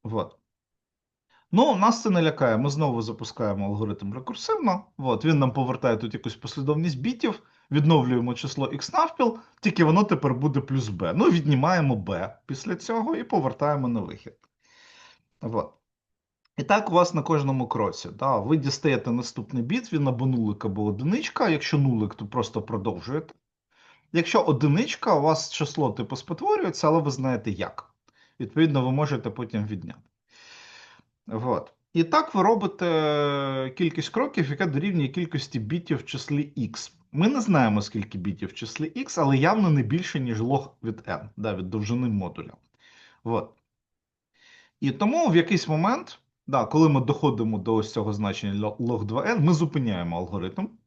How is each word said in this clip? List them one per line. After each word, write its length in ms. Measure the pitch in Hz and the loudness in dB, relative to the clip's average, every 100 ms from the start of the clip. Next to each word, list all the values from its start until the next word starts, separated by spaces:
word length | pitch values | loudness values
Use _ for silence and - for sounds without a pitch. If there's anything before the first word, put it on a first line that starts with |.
Вот. 340 | 110 110 85 _ _ _ _ _ _ _ _ _ _ _ _ | -4 -4 -6 _ _ _ _ _ _ _ _ _ _ _ _
Ну, 240 | 185 294 254 | 4 4 6
нас 260 | 208 - | 4 2
це 80 | 226 | 2
не 120 | 180 | 2
лякає. 360 | 156 - 127 113 | 2 2 2 4
Ми 120 | 143 | 0
знову 320 | 143 151 117 | 0 0 0
запускаємо 640 | 110 113 113 - 107 98 98 | -4 -6 -10 -4 -2 -2 -2
алгоритм 480 | 101 110 101 101 | -2 -4 -4 -8
рекурсивно. 720 | 117 131 - - 440 254 185 - - | -8 -10 -10 -4 0 0 -2 -6 -6
Вот. 280 | 135 110 156 | -2 0 2
Він 140 | 151 | 4
нам 140 | 131 | 2
повертає 440 | 127 127 120 127 110 | 0 -2 0 0 0
тут 160 | 117 | -2
якусь 220 | 107 - - | -6 -8 -8
послідовність 640 | 110 - 139 151 165 131 | -10 -4 -2 0 -2 -2
бітів, 420 | 170 240 233 - _ _ _ | -4 -2 -2 -4 _ _ _
відновлюємо 640 | 147 151 160 123 123 120 | 2 6 6 6 2 0
число 340 | 120 139 143 135 | -4 -6 -4 -4
ікс 260 | 139 - | -4 -2
навпіл, 440 | 370 330 - 247 226 - _ | 0 0 2 0 0 -16 _
тільки 220 | 208 - | -2 4
воно 200 | 156 175 | 6 6
тепер 300 | 202 151 143 | 4 2 0
буде 280 | 123 143 131 | 0 0 0
плюс 280 | - 135 107 | -2 -2 -2
b. 240 | 90 85 131 | -4 -2 4
Ну, 140 | 330 | 4
віднімаємо 680 | 175 143 135 165 180 139 113 | 4 4 2 4 2 2 0
b 380 | 92 90 95 - - | -2 -4 -6 -10 -12
після 300 | 123 - 180 | -10 -8 -8
цього 400 | - 226 226 320 | -4 -2 -2 -4
і 80 | |
повертаємо 640 | 240 196 135 - 147 143 127 | -2 -2 -2 0 0 0 0
на 120 | 117 | -2
вихід. 340 | 90 - - _ _ _ _ _ - - - _ _ _ | -4 -12 -18 _ _ _ _ _ -20 -20 -20 _ _ _
Вот. 320 | 120 113 - _ _ _ _ _ _ _ _ - | -4 -4 -4 _ _ _ _ _ _ _ _ -8
І 60 | |
так 260 | - 208 208 | 4 4 6
у 40 | |
вас 200 | 175 175 | 4 6
на 80 | 160 | 2
кожному 460 | 143 156 139 135 117 | 2 2 2 0 -2
кроці. 420 | 110 101 85 87 | 0 -2 -2 -12
Да? 300 | 101 135 120 | -4 0 0
Ви 180 | 104 160 | 2 2
дістаєте 540 | 135 - 156 127 - | 2 0 0 0 0
наступний 520 | 120 117 - - 127 | -4 -4 -8 -6 -4
біт, 300 | 120 233 233 | -2 -2 -2
він 140 | 160 139 | 0 0
або 180 | 120 131 | 2 0
нулик, 400 | 123 107 104 110 | 2 0 -2 -4
або 200 | 98 107 | -2 -2
одиничка. 640 | 101 139 240 311 - 233 | 0 -2 -2 -2 0 0
Якщо 280 | 151 - 147 | 0 0 2
нулик, 380 | 139 117 104 - | 2 2 -2 -4
то 100 | 104 | -6
просто 360 | 127 113 113 | -4 -2 -4
продовжуєте. 720 | - 113 104 90 113 151 160 - _ _ _ _ _ _ _ | -4 -4 -4 -6 -6 -8 -8 -20 _ _ _ _ _ _ _
Якщо 280 | 165 170 220 | 0 4 4
одиничка, 760 | 175 131 147 156 294 - 240 160 | 4 4 4 2 0 -4 0 2
у 60 | |
вас 300 | 151 156 - | 4 2 -2
число 400 | - 147 - 135 | -6 -4 -2 -2
типу 240 | 104 110 127 | -2 -8 -8
спотворюється, 720 | - 165 381 415 339 - 156 | -10 -4 0 0 0 0 2
але 140 | 160 | 4
ви 100 | 147 | 2
знаєте 400 | 131 131 123 110 | -2 -2 -2 -4
як. 420 | 92 90 - - _ _ _ _ _ | -6 -8 -10 -20 _ _ _ _ _
Відповідно, 460 | 117 151 160 139 127 | -4 2 2 4 2
ви 60 | |
можете 380 | 131 147 131 120 | 0 0 -2 -4
потім 360 | 107 117 110 107 | -8 -6 -4 -4
відняти. 340 | 101 - - _ _ _ _ - - - - - - _ _ - | -6 -10 -16 _ _ _ _ -20 -20 -20 -20 -20 -20 _ _ -10
Вот. 460 | 107 127 117 - _ _ | -6 -2 -4 -6 _ _
І 100 | 165 | 0
так 320 | 165 302 320 202 | 4 2 2 2
ви 80 | |
робите 1300 | 190 226 190 - 175 160 151 147 143 143 139 135 131 131 | 4 4 0 -2 0 2 2 2 0 0 -2 -4 -4 -2
кількість 320 | 170 160 147 | -2 -2 -4
кроків, 400 | 220 285 - 143 | -2 -2 -2 -2
яка 160 | 147 196 | -2 -2
дорівнює 420 | 139 190 175 135 | 0 0 0 0
кількості 520 | 180 165 147 - 123 | -2 -4 -6 -6 -6
бітів 380 | 107 170 170 147 | -4 -6 -2 -4
в 80 | - | -4
числі 480 | 139 - 147 147 139 | -10 -4 -4 -2 -4
x. 340 | 110 - - _ _ | -6 -6 -16 _ _
Ми 160 | 139 202 | 0 2
не 140 | 277 | 2
знаємо, 400 | 214 160 117 104 | 2 4 4 2
скільки 360 | 101 107 101 98 | -2 -6 -6 -6
бітів 320 | 92 90 98 | -6 -6 -8
в 40 | |
числі 360 | - 113 - 156 | -10 -12 -8 -8
x, 320 | 240 269 - | -6 -6 0
але 160 | 139 135 | 2 4
явно 320 | 160 220 185 | 4 4 4
не 140 | 147 | 4
більше, 360 | 113 156 180 - | 2 -2 -2 -4
ніж 220 | 123 110 | -4 -2
лог 340 | 117 135 135 _ | 0 -2 -4 _
від 160 | 113 110 | -8 -8
n, 300 | - - 107 - | -8 -8 -8 -8
да, 180 | 110 95 | -6 -6
від 140 | 92 | -6
довжини 380 | 107 104 120 123 | -6 -2 -2 0
модуля. 460 | 104 90 78 78 - _ _ _ - - _ | -2 -4 -10 -14 -18 _ _ _ -20 -20 _
Вот. 300 | 113 - - _ _ _ _ _ _ _ _ _ _ - _ _ | -4 -4 -4 _ _ _ _ _ _ _ _ _ _ -20 _ _
І 120 | 139 | -4
тому 360 | 135 208 320 311 | 0 0 2 4
в 80 | 170 | 4
якийсь 320 | 165 185 156 | 4 0 0
момент, 520 | 156 190 262 - - _ _ - | 0 0 -2 -6 -20 _ _ -2
да, 180 | 135 110 | -2 2
коли 240 | 151 160 | 4 6
ми 120 | 139 | 6
доходимо 560 | 123 143 143 113 110 107 | 2 2 2 2 -2 -2
до 180 | 101 110 | 0 0
ось 180 | 107 | 0
цього 200 | - 104 | -4 -4
значення 540 | 101 101 92 101 101 107 | -2 -2 -4 -4 -4 -4
ло-, 80 | - | -4
лог 260 | 120 113 104 | -4 -2 -2
два 200 | 117 208 | -2 0
ен, 180 | 233 | 2
ми 100 | 156 | 4
зупиняємо 640 | 160 165 147 120 92 85 85 | 4 2 0 -2 -2 -4 -4
алгоритм. 500 | 90 95 92 131 208 - | -6 -6 -6 -6 -10 -10